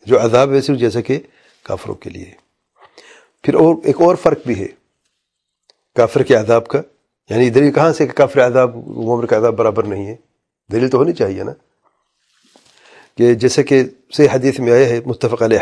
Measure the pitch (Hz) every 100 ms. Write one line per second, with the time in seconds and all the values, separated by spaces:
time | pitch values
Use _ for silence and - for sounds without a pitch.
0 | 101 123 117 120 139 139 139 135 117 110
1 | 113 139 - _ _ _ - 98 - 98
2 | - - 90 _ _ _ _ _ _ _
3 | - - _ _ - 156 160 165 - 135
4 | 170 180 165 156 127 101 98 - _ _
5 | _ _ _ _ _ _ _ _ _ -
6 | 113 143 127 117 107 117 117 139 - _
7 | _ _ _ 110 123 117 143 143 160 156
8 | 143 - 135 143 123 123 127 117 - 113
9 | 113 120 117 107 117 113 113 104 104 98
10 | 101 113 _ _ _ _ _ 110 131 131
11 | 147 160 101 95 98 - _ _ _ _
12 | _ _ _ _ _ _ _ _ _ -
13 | _ - 120 117 127 - 139 135 127 -
14 | _ - 147 131 131 131 120 120 131 120
15 | 120 113 117 113 113 110